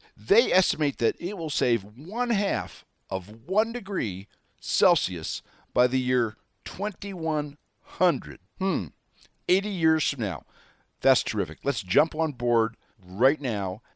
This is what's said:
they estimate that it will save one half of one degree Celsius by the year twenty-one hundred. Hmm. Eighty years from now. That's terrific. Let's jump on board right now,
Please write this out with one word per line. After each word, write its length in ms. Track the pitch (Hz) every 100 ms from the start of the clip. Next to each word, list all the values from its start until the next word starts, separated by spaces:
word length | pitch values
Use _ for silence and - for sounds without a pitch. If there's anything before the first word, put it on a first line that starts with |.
| _ -
they 380 | 107 208 247
estimate 460 | 180 - 147 147 -
that 160 | 113 -
it 200 | 175 202
will 100 | 160
save 340 | - 127 117
one 460 | 98 110 160 220 247
half 560 | 202 202 120 87 - - _ _
of 380 | 95 92 113 139
one 240 | 190 226
degree 560 | 240 196 190 113 92 95 _ _ _
Celsius 840 | - - 196 170 - 87 80 - - _ _
by 140 | - 123
the 120 | 131
year 360 | 127 127 113 - _ _
twenty-one 920 | - - 208 196 202 185 160 151 147 139 _ _
hundred. 580 | _ - 180 135 73 67 _ -
Hmm. 260 | 190 147 85 - _ _ _ _ -
Eighty 200 | 190 202
years 400 | 185 160 160 -
from 120 | 135
now. 220 | 104 78 - _ _ _ _ _
That's 220 | 135 127
terrific. 360 | - 107 87 78
Let's 200 | 135 139
jump 320 | 92 110 165 156
on 160 | 160
board 460 | 123 120 117 113 117 _ _ 92
right 360 | 95 131 147
now, 400 | 135 107 95 104 -